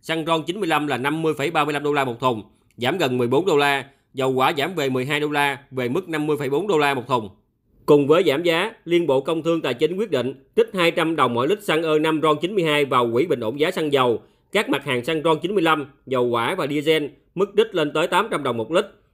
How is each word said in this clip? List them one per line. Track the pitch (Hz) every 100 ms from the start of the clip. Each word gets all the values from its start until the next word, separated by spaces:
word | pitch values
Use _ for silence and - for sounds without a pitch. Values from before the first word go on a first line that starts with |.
Xăng | - 165 156
ron | 165
chín | 147 185
mươi | 185
lăm | 151 147
là | 127
năm | 135 160
mươi | 160 151
phẩy | 143
ba | 170
mươi | 147
lăm | 147
đô | 147
la | 147
một | 135 117
thùng, | 131 117 98 _ _ -
giảm | 120 180
gần | 147 123
mười | 120
bốn | 131 185
đô | 151
la. | 143 139 131 _ _
Dầu | 131 135
hỏa | 131 131 165
giảm | 143
về | 180 139
mười | 131
hai | 127 147
đô | 147
la, | 147 143 131 -
về | 127 123
mức | 143 185
năm | 156 151
mươi | 147
phẩy | 139
bốn | 139 208
đô | 165
la | 147
một | 135 113
thùng. | 127 104 - _ _ _ _ -
Cùng | 147 139
với | 156 180
giảm | 139
giá, | 175 165 208 -
Liên | - 170 165
Bộ | 135
Công | 139 165
Thương | 156 165
Tài | 147
chính | 123 156 190
quyết | 220
định | 143 120 135 _ -
trích | 226
hai | 190 170
trăm | 170 165 160
đồng | 131
mỗi | 117 135
lít | 208
xăng | - 160
E | 165 156
năm | 156 156
ron | 156 147
chín | 175
mươi | 208
hai | 165 147
vào | 143 131 123
quỹ | 117 170
bình | 135
ổn | 110 123
giá | 156
xăng | 190 156
dầu. | 139 127 110 - _ _
Các | 196 226
mặt | 143
hàng | 147 123
xăng | 120 160
ron | 151 156
chín | 175
mươi | 202
lăm, | 165 156 135 _ -
dầu | 127 123
hỏa | 117 117
và | 190 143
diesel | 143 147 160 147 - _
mức | - 202 196
trích | 220
lên | 180 151
tới | 147 170
tám | 175 214
trăm | -
đồng | 131 117
một | 113
lít | 170 208 - _